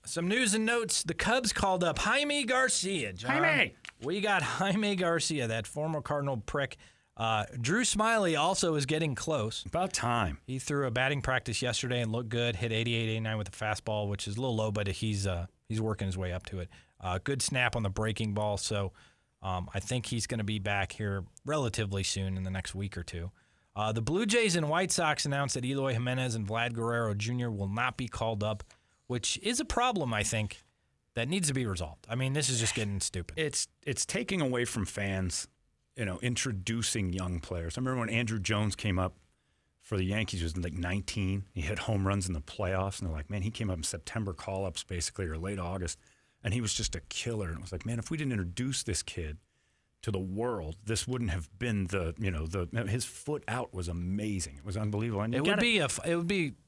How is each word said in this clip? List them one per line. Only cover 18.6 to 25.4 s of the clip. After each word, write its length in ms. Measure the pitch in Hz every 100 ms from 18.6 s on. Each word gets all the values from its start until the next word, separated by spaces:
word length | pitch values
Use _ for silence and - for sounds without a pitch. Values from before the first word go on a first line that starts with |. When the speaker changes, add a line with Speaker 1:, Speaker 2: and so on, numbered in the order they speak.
| - 104 95 - - _ _ _
Speaker 1:
um, 260 | 95 90 90
I 60 | 101
think 260 | - 127 -
he's 200 | 117 -
gonna 180 | 113
be 140 | 104 107
back 320 | 101 101 95
here 320 | - 104 98 87 - -
relatively 560 | 151 123 101 104 98
soon 320 | 95 98 95 95
in 80 |
the 60 | 92
next 240 | 95 -
week 220 | 95 98 90
or 40 |
two. 280 | 87 85 87 - _ _ _
Uh, 180 | 101 107
the 100 | 113
Blue 220 | 113 170 233
Jays 280 | 233 220
and 140 | 175 151
White 240 | 160 190
Sox 320 | - 160 147 147
announced 280 | 139